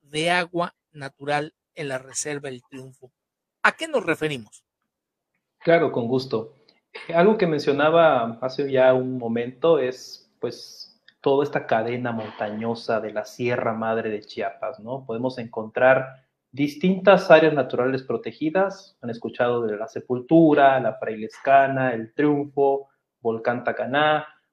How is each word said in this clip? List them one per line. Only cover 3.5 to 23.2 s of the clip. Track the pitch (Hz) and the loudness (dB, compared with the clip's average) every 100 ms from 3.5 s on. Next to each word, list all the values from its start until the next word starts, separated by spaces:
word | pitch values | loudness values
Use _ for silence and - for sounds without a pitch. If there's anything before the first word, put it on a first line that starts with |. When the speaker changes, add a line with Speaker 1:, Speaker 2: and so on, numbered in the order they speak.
| _ | _
Speaker 1:
¿A | 214 | -2
qué | - 320 | -2 -4
nos | 285 175 | -2 -2
referimos? | 151 156 139 107 - _ _ _ _ _ _ _ _ _ _ | -2 -4 -6 -12 -20 _ _ _ _ _ _ _ _ _ _
Speaker 2:
Claro, | 170 165 143 | 2 2 2
con | 135 117 | -2 -2
gusto. | 131 131 113 110 - _ _ _ - - | -2 -2 -6 -8 -16 _ _ _ -18 -4
Eh, | |
algo | 165 190 220 | 2 4 4
que | 180 | 0
mencionaba | 151 156 139 151 165 160 135 117 117 | 0 -2 0 2 4 4 4 0 -6
hace | 131 131 139 | -8 -6 -2
ya | 131 131 | 4 4
un | 131 127 127 | 4 0 -6
momento | 117 117 120 127 165 160 | -4 -4 -6 -2 2 2
es, | 127 117 - - _ _ | 0 -6 -14 -20 _ _
pues, | 123 117 - - - _ _ _ | -10 -10 -18 -20 -20 _ _ _
toda | 143 139 143 | 0 2 0
esta | 143 - | -4 -2
cadena | 113 113 123 123 | -2 -2 -4 -6
montañosa | 113 107 - 107 107 113 117 - 110 | -6 -10 -8 -8 -6 -6 -6 -4 -4
de | 107 | -4
la | 107 | -8
Sierra | - - 120 120 120 | -10 -6 -4 -2 -4
Madre | 110 113 113 110 | -4 -4 -4 -4
de | 104 | -8
Chiapas, | - - 98 - 107 104 | -10 -8 -8 -8 -10 -10
¿no? | 107 135 135 | -12 -12 -10
Podemos | 113 127 127 | -6 -6 -8
encontrar | 113 - 107 120 127 131 131 - _ _ _ | -10 -10 -8 2 4 4 0 -12 _ _ _
distintas | 127 143 - 185 190 208 185 - | -6 -6 -2 -2 4 6 6 8
áreas | 160 156 | 6 8
naturales | 147 127 123 127 131 | 2 -2 -2 -2 -2
protegidas. | - 117 120 - 156 170 196 190 - _ | -4 -6 -8 -6 -4 0 -2 -4 -18 _
Han | 120 | -12
escuchado | 117 117 - 120 120 | -10 -10 -2 -2 0
de | 113 104 | -2 -6
la | 113 | -8
Sepultura, | - - 123 123 165 165 147 139 131 | -12 -6 -6 4 6 6 6 6 4
la | 110 - | 0 -4
Frailescana, | 117 110 110 - - 139 135 135 131 | -6 -6 -10 -6 4 4 6 2 -2
El | 113 113 | -2 -6
Triunfo, | - 147 147 143 139 139 139 - _ _ _ | 0 0 0 -2 0 2 0 -4 _ _ _